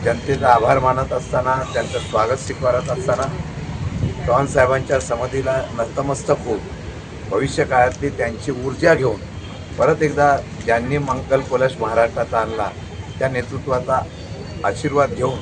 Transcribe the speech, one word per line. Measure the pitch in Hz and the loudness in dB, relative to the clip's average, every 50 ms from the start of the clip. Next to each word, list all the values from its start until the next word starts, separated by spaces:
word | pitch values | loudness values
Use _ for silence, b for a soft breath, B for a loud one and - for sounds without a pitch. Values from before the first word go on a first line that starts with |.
| - | 0
जनतेचा | 117 117 117 - 143 139 127 - 127 | 0 0 0 0 -2 -2 2 6 6
आभार | 120 113 113 127 139 135 | 6 6 6 4 4 4
मानत | 127 127 127 127 135 - | 4 4 2 2 0 -2
असताना, | 139 123 - - 143 127 123 131 131 131 127 - - | -2 -4 -2 0 -2 0 2 2 0 0 -2 -2 -2
त्यांचं | 120 113 110 123 120 | -2 -2 -2 -4 -4
स्वागत | - - 113 107 110 117 131 131 | -4 0 0 2 2 2 0 -2
स्वीकारत | - - 131 - - 127 120 127 131 - | -2 -8 -6 0 0 2 2 2 0 -2
असताना, | 123 127 123 143 123 120 135 135 - - - - - - - - - - - - - - - - - - - | -4 -2 0 0 0 0 0 -4 -4 -6 -8 -8 -8 -8 -8 -8 -6 -4 -4 -4 -2 -2 -2 -2 -2 -2 0
चव्हाण | 123 120 131 143 | 2 4 4 2
साहेबांच्या | 139 - 135 127 127 135 135 131 - 143 135 | 2 4 4 4 4 4 0 2 0 0 0
समाधीला | 123 - 120 117 123 127 131 135 127 131 131 135 127 - - 117 | 0 -2 -2 -2 -2 -2 -2 -2 0 0 0 0 -2 -4 -4 -4
नतमस्तक | 117 117 - 147 139 139 139 - - - 143 143 - | -4 -2 -2 -4 -2 -2 -2 -2 0 0 0 0 0
होऊन | 127 110 95 87 95 - - - - - - - - - - - - | -4 -4 -4 -4 -8 -12 -10 -10 -12 -12 -12 -12 -12 -12 -12 -6 -2
भविष्य | 95 107 135 135 - 156 143 | 0 0 0 0 0 0 0
काळातली | - 135 127 123 127 123 - 143 143 | 2 4 4 4 4 2 -2 -4 -4
त्यांची | - - 123 117 113 104 - 143 | -2 -2 -4 -4 -4 -4 -4 -4
ऊर्जा | 131 123 127 135 127 - - 170 165 | -4 -2 -4 -4 -2 2 4 6 6
घेऊन | 135 131 123 104 95 - - - - - - - - - - - - | 6 4 0 0 -2 -8 -12 -12 -12 -12 -12 -12 -12 -12 -10 0 2
परत | 123 143 160 151 | 4 4 4 4
एकदा | 156 147 135 147 143 143 139 131 - - - - - | 2 0 4 4 4 6 4 4 0 -8 -10 -4 0
ज्यांनी | 113 113 117 120 127 143 147 | 2 2 2 2 0 0 0
मंगल | 143 131 127 131 127 - 135 135 | 0 -2 -2 -4 0 2 2 2
कलश | 131 131 131 123 131 131 - - | 2 0 2 2 2 2 2 0
महाराष्ट्राचा | 117 107 113 117 117 117 - 131 117 - 127 113 | -2 2 4 4 4 4 2 -2 -2 0 0 0
आणला | 110 110 113 110 104 95 - - - - - - - - - - | 0 0 -2 -2 -4 -4 -6 -10 -12 -12 -12 -12 -12 -10 -4 -2
त्या | 131 135 | -2 0
नेतृत्वाचा | 131 123 120 - 135 127 - 139 127 123 - 135 131 123 - - - - - - - - - - - - - | 0 -2 -4 -4 -8 -6 -2 -2 -2 0 2 0 0 0 0 -4 -10 -14 -12 -12 -12 -12 -10 -10 -8 -2 -2
आशीर्वाद | 101 101 - - 147 139 147 143 131 | -2 -2 0 -2 2 4 4 2 2
घेऊन | - 113 123 131 127 127 | 2 0 -2 -2 -2 -4